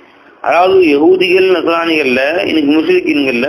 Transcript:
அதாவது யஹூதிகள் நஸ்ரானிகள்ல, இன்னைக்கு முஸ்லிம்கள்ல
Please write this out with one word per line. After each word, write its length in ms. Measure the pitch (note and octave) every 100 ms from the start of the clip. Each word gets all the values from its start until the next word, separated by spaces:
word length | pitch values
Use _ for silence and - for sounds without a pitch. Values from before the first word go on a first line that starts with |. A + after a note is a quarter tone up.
| - _ - -
அதாவது 400 | A2 D#3 F#3 F#3+
யஹூதிகள் 680 | E3+ C#3+ D#3+ F#3 F#3 F#3 F#3+
நஸ்ரானிகள்ல, 960 | F3+ D#3+ E3+ E3 D#3 C3+ B2+ C3+ E3+ G3+
இன்னைக்கு 260 | D#3+ C#3+
முஸ்லிம்கள்ல 760 | D#3 D#3+ F3+ E3+ D3+ C#3 A#2+